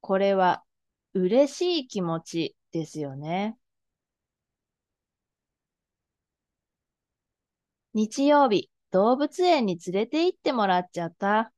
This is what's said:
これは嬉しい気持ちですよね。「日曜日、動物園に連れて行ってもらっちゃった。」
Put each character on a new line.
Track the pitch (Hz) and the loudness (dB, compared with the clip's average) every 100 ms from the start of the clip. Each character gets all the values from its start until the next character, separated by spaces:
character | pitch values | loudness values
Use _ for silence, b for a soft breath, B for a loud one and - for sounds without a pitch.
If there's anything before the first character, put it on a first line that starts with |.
こ | - 190 | -2 0
れ | 196 | 0
は | 196 180 - _ _ _ _ _ | 2 2 0 _ _ _ _ _
嬉 | 196 180 233 285 | -2 0 2 2
し | - 359 339 | 0 -2 -2
い | 254 | -4
気 | 208 | -6
持 | 175 165 | -4 -4
ち | - 170 156 _ _ | -6 -6 -6 _ _
で | 165 151 | -8 -8
す | 156 | -8
よ | 147 135 | -10 -10
ね。 | 147 175 208 226 _ _ _ _ _ _ _ _ _ _ _ _ _ _ _ _ _ _ _ _ _ _ _ _ _ _ _ _ _ _ _ _ _ _ _ _ _ _ _ _ _ _ _ | -8 -6 -6 -8 _ _ _ _ _ _ _ _ _ _ _ _ _ _ _ _ _ _ _ _ _ _ _ _ _ _ _ _ _ _ _ _ _ _ _ _ _ _ _ _ _ _ _
「日 | 220 214 - 277 | -4 -4 0 4
曜 | 294 277 | 4 4
日、 | 202 - _ _ | 2 -4 _ _
動 | 185 208 254 | 0 2 2
物 | 311 - | -2 0
園 | 359 320 220 | 2 2 0
に | 170 | -4
連 | 170 | -4
れ | 185 220 | -4 -2
て | 302 349 | 0 0
行 | - | 0
っ | |
て | - | -4
も | 262 202 | 0 2
ら | 180 | 0
っ | 180 | -2
ち | - | -8
ゃ | 170 | -10
っ | |
た。」 | 170 202 214 226 | _ -2 0 -2